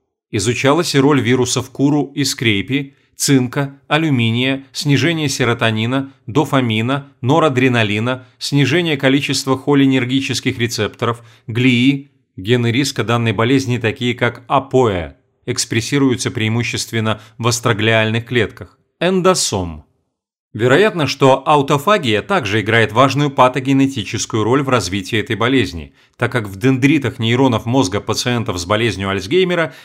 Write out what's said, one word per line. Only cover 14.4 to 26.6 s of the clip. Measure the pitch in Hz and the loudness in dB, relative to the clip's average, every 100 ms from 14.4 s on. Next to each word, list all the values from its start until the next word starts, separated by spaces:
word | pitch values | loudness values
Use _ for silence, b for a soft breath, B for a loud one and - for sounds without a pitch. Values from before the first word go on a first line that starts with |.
| - | -2
апоэ – | 139 135 131 120 90 73 - _ _ - | -2 2 2 2 0 -6 -14 _ _ -8
экспрессируются | 117 - 113 - 143 135 117 117 | -6 -4 -4 -2 0 0 0 -4
преимущественно | 107 110 117 120 113 - 113 110 104 B B | -4 -2 -2 -4 -6 -6 -4 -2 -4 B B
в | 113 | -2
астроглиальных | 117 131 104 110 113 110 113 113 | 0 -2 0 2 2 2 -2 -2
клетках, | 123 98 - - _ _ - | -2 -2 -6 -20 _ _ -4
эндосом. | 170 190 180 180 - 98 87 76 - _ _ _ _ _ _ 104 | -2 2 2 2 0 -2 -4 -10 -20 _ _ _ _ _ _ 0
Вероятно, | 123 147 214 170 139 | 4 4 4 0 -4
что | - 135 135 160 | 2 4 4 4
аутофагия | 147 139 143 208 208 127 104 | 2 2 0 2 0 2 0
также | - 190 104 110 | 0 -2 -2 -2
играет | 101 113 107 | 2 2 2
важную | 107 135 139 147 | 2 2 2 0
патогенетическую | 139 127 135 123 135 135 120 95 104 - 110 | 2 2 2 0 2 2 -2 -6 -6 -4 -2
роль | 107 139 | 2 0
в | 131 | 2
развитии | 120 87 98 90 110 | 0 0 -6 -4 -4
этой | 101 104 | -2 -2
болезни, | 117 135 92 80 71 b b b | 0 0 0 -6 -14 b b b
так | 120 | -4
как | 123 101 | -4 -6
в | |
дендритах | 98 | -2